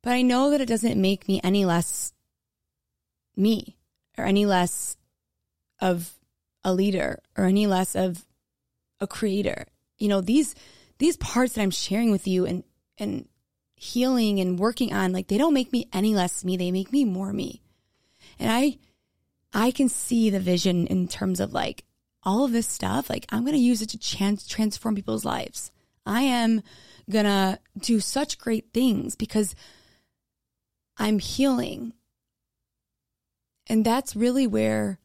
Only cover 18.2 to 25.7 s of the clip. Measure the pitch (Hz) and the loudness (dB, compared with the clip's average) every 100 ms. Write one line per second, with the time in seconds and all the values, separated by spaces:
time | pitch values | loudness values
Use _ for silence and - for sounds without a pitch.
18.2 | - - 226 233 285 - _ _ _ _ | -20 -6 0 2 0 -2 _ _ _ _
19.2 | _ _ _ 202 233 254 262 - - 233 | _ _ _ 0 0 2 0 0 -2 2
20.2 | 220 196 185 180 190 175 175 190 180 - | 4 2 0 2 2 2 2 0 -2 -2
21.2 | 190 175 190 - - - _ _ _ _ | -2 -2 -2 -2 -4 -6 _ _ _ _
22.2 | 185 202 269 233 220 - 185 247 277 - | -2 0 2 0 -2 -4 -2 -2 -4 -8
23.2 | - 220 247 302 240 233 214 - - - | -6 -4 0 2 4 2 -2 -8 -8 -2
24.2 | 196 208 - - 220 - 233 202 196 220 | 0 0 -4 -2 -2 -2 -4 -4 -2 -4
25.2 | 208 - - - - | -4 -6 -6 -12 -16